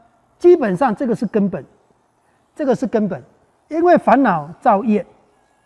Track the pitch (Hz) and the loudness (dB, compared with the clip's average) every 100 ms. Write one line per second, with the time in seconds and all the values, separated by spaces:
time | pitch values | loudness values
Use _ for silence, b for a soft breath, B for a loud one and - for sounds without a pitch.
0 | _ _ _ _ 349 349 226 180 269 - | _ _ _ _ 4 4 2 -2 -2 -2
1 | 262 208 214 214 196 175 120 _ _ _ | -4 -4 -4 -2 -2 -4 -14 _ _ _
2 | _ _ _ _ _ - 277 226 226 220 | _ _ _ _ _ -8 -4 -2 -2 -4
3 | 208 147 - _ _ _ - 311 349 311 | -4 -8 -16 _ _ _ -10 -2 2 2
4 | - 254 254 165 147 - 254 202 226 208 | 2 2 2 -2 -6 -4 0 0 0 -2
5 | - _ _ _ _ _ | -4 _ _ _ _ _